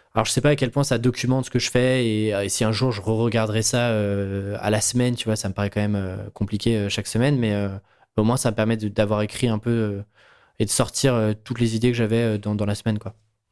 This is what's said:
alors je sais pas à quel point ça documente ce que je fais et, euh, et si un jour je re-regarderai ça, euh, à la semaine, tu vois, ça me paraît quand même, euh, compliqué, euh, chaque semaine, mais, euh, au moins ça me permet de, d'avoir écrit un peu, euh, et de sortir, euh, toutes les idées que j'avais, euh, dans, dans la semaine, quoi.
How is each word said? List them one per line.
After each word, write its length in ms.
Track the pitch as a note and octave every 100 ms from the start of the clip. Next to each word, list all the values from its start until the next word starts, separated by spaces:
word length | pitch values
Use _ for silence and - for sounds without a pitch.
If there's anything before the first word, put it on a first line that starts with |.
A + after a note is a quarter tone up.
| _
alors 100 | A2+
je 80 | -
sais 80 | -
pas 80 | D3
à 60 | D3
quel 160 | B2+
point 100 | C#3+
ça 160 | C#3 A#2
documente 460 | B2 - B2 C3
ce 60 | B2
que 100 | B2
je 100 | -
fais 340 | B2 B2+ C3
et, 300 | A#2 G#2+ G#2+
euh, 80 | G2+
et 60 | G2+
si 160 | -
un 80 | A2
jour 180 | G#2 C3
je 100 | G#2
re-regarderai 600 | G2+ A2 A#2 A2+ A2 A2
ça, 280 | A2 B2 A#2+
euh, 680 | A2 G2+ G2+ G2 G2 G2 G#2
à 80 | G#2
la 120 | G#2+
semaine, 340 | - B2 B2
tu 120 | A#2+ A2
vois, 100 | G#2+
ça 120 | G2
me 60 |
paraît 160 | F#2+ G2+
quand 100 | G#2
même, 140 | G#2
euh, 220 | G2+ F#2+ G2+ G2+
compliqué, 420 | - G2+ G#2 A#2 A2
euh, 120 | G2+
chaque 180 | - -
semaine, 320 | A2 C3+ C#3
mais, 160 | A2+
euh, 140 | G#2 G2+ G2 - _ _ -
au 80 |
moins 120 | A2 B2+
ça 140 | A#2+
me 60 | G#2
permet 200 | A2 A2+
de, 120 | G#2+
d'avoir 340 | G#2 G#2 G#2+
écrit 240 | G#2+ - B2
un 140 | G#2+
peu, 100 | A#2+
euh, 320 | A#2 G#2+ G2+ G2+ _ _ _ _ -
et 60 |
de 60 | G#2+
sortir, 440 | - A#2+ - C#3
euh, 180 | A#2+ G#2+ G#2+
toutes 160 | - A#2+
les 160 | A#2 A2
idées 160 | B2
que 40 | A#2+
j'avais, 200 | A2 A#2
euh, 220 | A#2 G#2+
dans, 180 | G#2 G#2
dans 100 | G2+
la 80 |
semaine, 240 | G2+ A2+ G#2+
quoi. 160 | A2+ - _ _ _